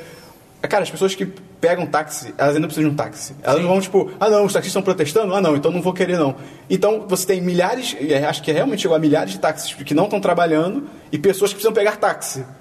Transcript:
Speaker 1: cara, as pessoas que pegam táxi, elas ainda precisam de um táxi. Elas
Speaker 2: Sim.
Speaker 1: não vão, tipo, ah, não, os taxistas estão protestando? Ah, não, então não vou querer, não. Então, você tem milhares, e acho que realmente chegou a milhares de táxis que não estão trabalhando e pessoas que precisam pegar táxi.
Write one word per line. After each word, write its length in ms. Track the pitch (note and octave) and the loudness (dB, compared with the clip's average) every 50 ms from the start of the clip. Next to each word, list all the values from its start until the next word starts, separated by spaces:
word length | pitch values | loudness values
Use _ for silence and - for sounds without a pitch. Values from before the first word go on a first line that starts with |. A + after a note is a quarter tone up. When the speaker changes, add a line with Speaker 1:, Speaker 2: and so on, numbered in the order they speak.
| - - - - - - - - - - - - | -2 -10 -20 -20 -20 -20 -20 -20 -20 -20 -12 -10
Speaker 1:
cara, 200 | - - - G#3 | -4 -2 0 0
as 80 | F3+ - | 0 -2
pessoas 240 | - D3+ F#3+ F#3+ F#3+ | -2 0 0 0 0
que 100 | - G3 - - - - - - - | -2 -6 -8 -8 -12 -20 -20 -4 0
pegam 260 | - E3 F3 F3+ E3+ | 0 2 2 0 0
táxi, 480 | D3+ D3 D3+ D3+ - - - - A2+ - | -2 -2 -2 -2 -4 -8 -12 -12 -10 -4
elas 180 | - C3+ C#3+ D3 | 0 2 2 2
ainda 120 | D#3 E3 | 2 0
precisam 220 | D#3+ - D#3+ D#3 D3+ | -2 0 0 0 0
de 40 | D3 | 0
um 20 | |
táxi. 380 | C#3+ A2+ G#2+ - - - - - - | -2 -4 -6 -8 -12 -14 -14 -14 -6
Elas 140 | - B2 C3+ | 0 0 2
Speaker 2:
Sim. 60 | D#3+ | 2
Speaker 1:
não 80 | F3 F3 | 2 2
vão, 100 | F#3 G3 | 2 2
tipo, 300 | F#3+ - - F#3+ D#3+ - - - | 2 2 2 2 0 0 -2 0
ah, 80 | G3 G#3+ | 2 4
não, 160 | G#3+ G#3 G#3 | 4 4 4
os 80 | F#3+ | 4
taxistas 140 | - F3 D#3 | 2 0 -2
estão 160 | F3+ - G3+ | -2 -2 -2
protestando? 520 | F#3+ F#3+ F#3 F#3 D#3 C#3+ - A3 A3 F#3+ F3+ | 0 0 0 0 0 0 0 0 0 2 0
Ah, 60 | G3+ | 2
não, 160 | F#3+ D#3+ D3 | 2 2 2
então 140 | C#3+ D3 E3 | 2 2 0
não 100 | E3+ F3+ | 0 0
vou 120 | D#3 F3+ | 0 -2
querer, 260 | F3 F3+ F#3 F3 F3+ F3 | 0 0 0 0 0 2
não. 160 | D#3 C3+ B2+ - - - - - - - | 0 0 -2 -4 -10 -18 -20 -16 -6 -2
Então, 360 | F#3 F#3+ F#3+ G3+ A3 G#3+ G#3+ G3 | 0 2 2 2 0 0 -2 -2
você 180 | F#3 F3+ - | -2 -2 0
tem 140 | - F#3+ F#3 | 0 0 0
milhares, 560 | F3 F3+ F3 F3 F3 G3 A#3+ C4 B3 - - - | 0 0 0 2 0 0 -2 -4 -6 -6 -6 -4
e 120 | C3+ D#3 C#3+ | -2 0 0
acho 280 | C3+ C#3+ D3+ E3+ - | 0 0 0 -2 -2
que 100 | - - | -2 -2
realmente 300 | D3+ D#3 G#3+ C#4 A3 F#3 | 0 0 0 0 -2 -2
chegou 140 | - F3+ E3 | 0 2 2
a 40 | D#3 | 2
milhares 320 | D#3+ D3+ C#3+ D#3 F#3 F#3+ | 4 4 4 2 2 -2
de 60 | - - | -4 -2
táxis 340 | - D#3 D#3 D#3 - - | -2 -2 -2 -2 -6 -10
que 220 | - - C#3 - D3 | -10 -10 -6 -2 0
não 100 | D3+ F#3 | 2 2
estão 160 | G3+ A3 G3+ | 2 0 0
trabalhando 640 | G3 F#3+ F3 F3 F3 E3 D#3 D#3 D#3+ F#3 A3 C#4+ - - - - - - | 0 0 2 2 2 2 2 2 2 0 -2 -6 -8 -10 -14 -20 -10 -8
e 80 | - D3 | -6 0
pessoas 320 | D3 F#3+ F#3 - G#3 F#3+ | 2 2 2 2 0 0
que 40 | - | 0
precisam 160 | - - A3+ | 0 -2 0
pegar 240 | G#3+ A3 G3+ G#3 G#3 | 2 2 2 0 0
táxi. 480 | - - G3 E3 - - - - C3+ B2+ - - - | 0 0 -2 -2 -2 -6 -10 -10 -10 -12 -12 -16 -20